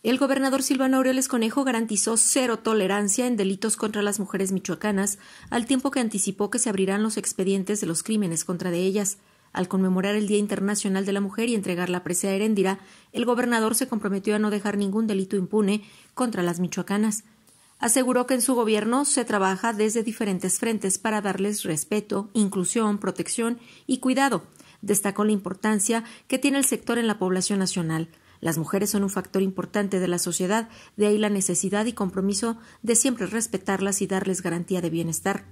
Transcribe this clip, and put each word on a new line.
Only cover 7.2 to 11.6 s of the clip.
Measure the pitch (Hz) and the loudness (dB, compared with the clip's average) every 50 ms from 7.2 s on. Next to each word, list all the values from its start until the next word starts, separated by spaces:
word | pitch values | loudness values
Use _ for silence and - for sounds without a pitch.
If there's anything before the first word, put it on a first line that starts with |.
| 190 - - - 190 190 196 196 185 196 208 202 | -6 -6 -4 -2 0 0 0 0 0 -2 -2 -2
de | - | -2
los | 165 165 - - | -4 -4 -4 -2
crímenes | - 220 214 208 170 165 160 - | -2 -2 0 0 0 -2 -4 -4
contra | - 180 165 - 185 | -4 -6 -4 -2 -2
de | 175 170 | -2 0
ellas. | 185 190 190 208 202 - - - _ _ _ _ _ _ - | 0 0 0 0 -2 -2 -4 -8 _ _ _ _ _ _ -4
Al | - 185 180 | -4 -2 0
conmemorar | - 190 190 185 185 185 185 202 208 | 0 2 2 2 2 2 2 0 0
el | 214 214 | 0 0
Día | 196 208 208 | 2 2 2
Internacional | 208 202 202 - 190 202 208 208 - 202 190 190 196 | 2 0 -2 -2 0 -2 -2 0 0 0 0 0 0
de | 202 196 | 0 -2
la | 202 | -2
Mujer | 202 196 196 - 226 | -2 -2 -2 -2 0
y | 247 233 | 0 0
entregar | 214 | 0